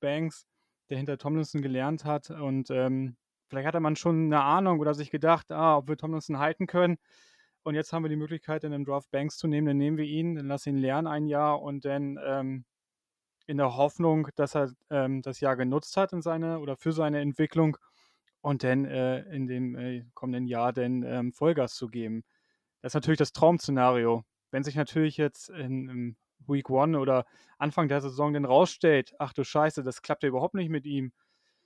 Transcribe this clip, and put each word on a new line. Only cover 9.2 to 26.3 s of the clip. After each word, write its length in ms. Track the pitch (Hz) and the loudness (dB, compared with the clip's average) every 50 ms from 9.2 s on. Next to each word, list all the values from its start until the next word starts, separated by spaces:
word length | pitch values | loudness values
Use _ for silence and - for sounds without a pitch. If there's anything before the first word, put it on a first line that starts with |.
| 143 156 - - | -4 -4 -6 -4
zu 100 | - 160 | -2 0
nehmen, 200 | 147 147 156 147 | 0 2 2 2
dann 100 | 139 139 | 2 2
nehmen 180 | 143 147 160 | 2 2 0
wir 80 | 156 151 | 0 -2
ihn, 320 | 147 151 160 165 170 170 | -2 -2 -2 -2 -2 -4
dann 120 | 151 139 139 | -4 -4 -6
lass 200 | 143 139 - 147 | -6 -6 -4 -2
ihn 100 | 139 135 | -2 0
lernen 300 | 131 131 135 147 165 160 | 0 0 0 0 -2 -2
ein 180 | 151 151 151 151 | -2 -2 -2 0
Jahr 340 | 147 143 151 151 147 147 | 0 2 2 2 0 0
und 240 | - 143 143 139 131 | -2 -6 -8 -6 -4
dann, 340 | 139 139 143 143 139 139 143 | -4 -2 -2 -4 -4 -6 -6
ähm, 440 | 139 139 135 139 131 135 135 131 120 - _ _ _ _ _ _ _ _ _ _ _ _ _ _ _ - | -4 -4 -4 -2 -2 -4 -6 -8 -10 -16 _ _ _ _ _ _ _ _ _ _ _ _ _ _ _ -6
in 80 | 147 | -2
der 220 | 139 139 127 120 127 | 0 0 0 2 2
Hoffnung, 500 | 139 147 - - 170 165 156 156 151 147 - | 2 2 2 2 2 4 4 4 2 0 -2
dass 200 | - 143 131 - | -2 -2 0 0
er, 180 | 147 139 131 131 - _ _ | 0 -2 -2 -4 -10 _ _
ähm, 320 | 151 139 131 131 135 131 | -2 0 0 0 -2 -4
das 180 | 127 135 123 - | -6 -8 -6 -2
Jahr 160 | 143 135 131 | 0 0 0
genutzt 400 | 123 127 127 135 151 - - - | 2 0 0 0 0 -2 -2 0
hat 160 | 196 196 190 | 0 0 0
in 100 | 185 170 | -2 -4
seine, 380 | 156 170 165 165 165 165 165 160 | -4 -4 -2 -2 -2 -4 -4 -6
oder 160 | 147 139 135 | -6 -6 -8
für 160 | - - 160 | -4 -2 -2
seine 300 | 160 160 156 147 147 147 | 0 2 0 0 0 0
Entwicklung 560 | 143 143 135 - 156 - - 165 160 156 151 - - _ _ _ _ _ _ _ _ _ _ _ - | 0 -2 0 0 0 2 4 4 4 4 2 -2 -8 _ _ _ _ _ _ _ _ _ _ _ -2
und 200 | 143 143 123 - | -2 -2 0 2
dann, 220 | 127 127 135 139 | 2 2 2 0
äh, 360 | 135 135 127 127 127 131 131 - 202 165 | -2 -2 -2 0 0 0 -2 -6 -8 -6
in 100 | 139 131 | -6 -4
dem, 300 | 123 127 127 127 123 123 | -4 -4 -4 -4 -6 -6
äh, 280 | 123 123 127 123 123 120 120 _ | -6 -6 -6 -6 -8 -10 -14 _
kommenden 320 | - - 127 123 123 127 120 | -10 -6 -6 -4 -4 -2 -2
Jahr 260 | 123 117 120 123 117 | 0 0 0 0 0
dann, 300 | 127 123 123 127 127 123 | 0 0 0 0 -2 -2
ähm, 280 | 123 120 127 120 123 | -4 -4 -4 -4 -4
Vollgas 440 | - - 147 160 165 147 127 117 - | -2 0 2 2 2 2 0 -2 -4
zu 140 | - 127 113 | -8 -10 -8
geben. 340 | - 120 113 110 110 113 - - _ _ _ _ _ _ _ _ _ _ | -6 -6 -6 -6 -6 -8 -8 -12 _ _ _ _ _ _ _ _ _ _
Das 100 | - 127 | -12 -4
ist 40 | - | -4
natürlich 240 | 151 - 160 156 - | -2 2 2 4 4
das 140 | 151 - - | 2 0 2
Traum-Szenario. 920 | - 160 165 175 160 - - 139 131 127 127 123 120 117 117 117 117 113 - _ _ _ _ | 4 6 6 6 4 0 0 2 4 4 4 4 4 4 2 2 2 -2 -8 _ _ _ _
Wenn 140 | - 135 139 | -6 -6 -4
sich 120 | 147 131 | -4 -2
natürlich 400 | 151 147 - - 160 156 151 147 - | -2 -4 -2 0 0 0 0 0 0
jetzt 320 | 151 143 - - - - | -2 -2 -2 -6 -14 -16
in, 360 | 190 165 135 127 131 131 131 131 | -12 -10 -6 -6 -4 -6 -6 -6
im 280 | 127 123 120 120 117 - _ _ | -8 -6 -6 -6 -8 -12 _ _